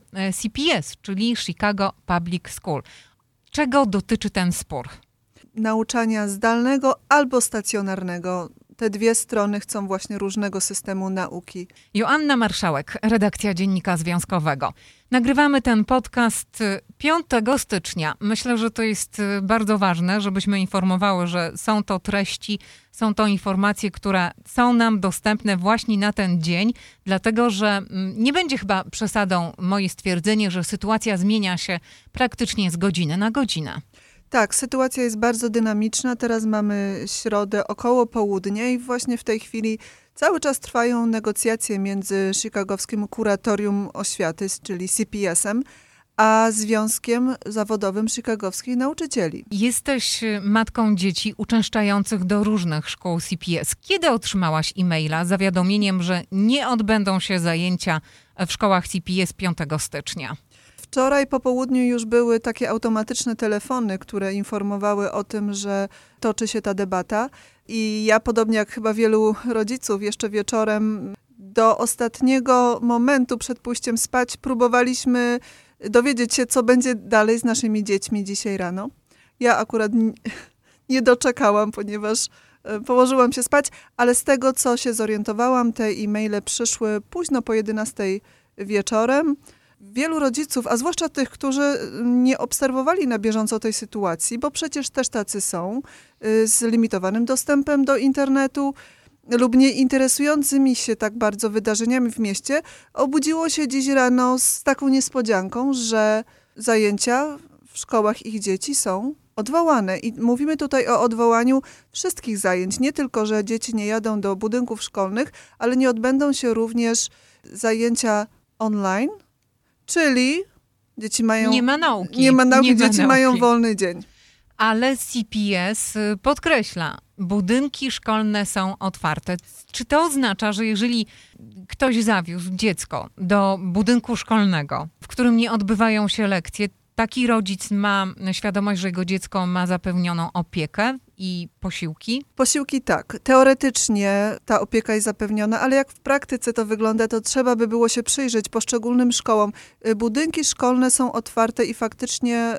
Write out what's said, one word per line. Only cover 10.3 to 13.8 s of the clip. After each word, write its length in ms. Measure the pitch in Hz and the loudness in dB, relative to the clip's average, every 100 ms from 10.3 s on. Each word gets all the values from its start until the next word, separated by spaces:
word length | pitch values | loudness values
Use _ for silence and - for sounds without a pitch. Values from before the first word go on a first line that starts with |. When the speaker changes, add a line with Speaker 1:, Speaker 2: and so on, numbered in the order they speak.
| 208 202 190 | -2 -2 -2
Speaker 2:
systemu 480 | - 196 - 190 190 | -4 -6 -6 -6 -4
nauki. 580 | 190 185 175 - 185 180 _ _ | -4 -6 -8 -12 -14 -14 _ _
Speaker 1:
Joanna 440 | 202 226 294 294 262 | 0 2 2 2 2
Marszałek, 600 | 214 - 190 139 143 - | 2 0 0 -2 -4 -2
redakcja 500 | 214 226 202 - 208 | 2 4 2 0 -2
Dziennika 440 | 175 196 185 | 0 0 0